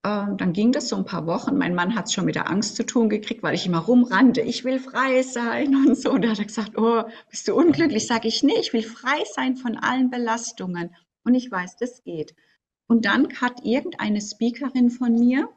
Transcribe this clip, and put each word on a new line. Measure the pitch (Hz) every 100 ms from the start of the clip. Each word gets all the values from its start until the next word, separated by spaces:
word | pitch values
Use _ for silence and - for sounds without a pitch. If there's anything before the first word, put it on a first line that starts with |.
ähm, | 196 208 202 190
dann | 190
ging | 170 220
das | 285 -
so | 202
ein |
paar | 190 185 160
Wochen. | 185 - -
Mein | 175
Mann | 180 180 226
hat's | -
schon | -
mit | 170 -
der | -
Angst | 190 214 -
zu |
tun | 240 254 220
gekriegt, | 208 - 226
weil | 160
ich | 185 185
immer | 170
rumrannte, | 165 247 240 285 269 247
„Ich | 233 233
will | 254 262
frei | 262 226 262 254
sein“ | 254 233 233 233 277
<laughs> | 269 269
und | -
so. | 277
Und | 269
da | 226
hat | 214
er |
gesagt, | 214 - 202 -
„Oh, | 226 233 220 - -
bist | - -
du |
unglücklich?“ | - 339 294 320 214 -
Sag | 226
ich, | 226 226
„Nee, | 277 440
ich | -
will | 233
frei | 220 - 247 302 -
sein | - 262 254
von | 240 220
allen | - 254 254
Belastungen.“ | 247 233 233 233 - 185 175 170 _ _ _
Und | -
ich | 254 254
weiß, | 185 180 -
das | 240 -
geht. | - 165 151 _ _ _ _ _ -
Und | 233 202
dann | 214 277 -
hat | 247 247
irgendeine | 208 254 359 - 214 208
Speakerin | 208 - 233 240 277 254 240
von | 240 247
mir | 233 240 262 466